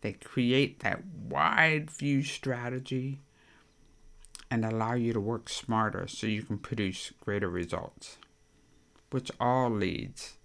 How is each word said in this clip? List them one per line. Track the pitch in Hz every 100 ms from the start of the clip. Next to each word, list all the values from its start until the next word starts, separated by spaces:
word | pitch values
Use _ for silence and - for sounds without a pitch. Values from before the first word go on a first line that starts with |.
They | 107
create | 98 - - 120 127 139 -
that | - - -
wide | 170 - 139 82 - 160 156 151
view | - 143 139
strategy | 139 - 139 123 120 127 131 131 131 139 - _ - - _ _ - - - - - - -
and | 120 110
allow | 113 110
you | 123 117
to | 113
work | 101 117 -
smarter | - - 113 110 98 92
so | - 110
you | 107
can | 110 101
produce | - 110 98 92 - -
greater | - 101 98
results, | 90 85 90 - - - - - _ _ _ _ _ _ _ _
which | 131 - -
all | 123 127 123
leads | 110 98 - - - - -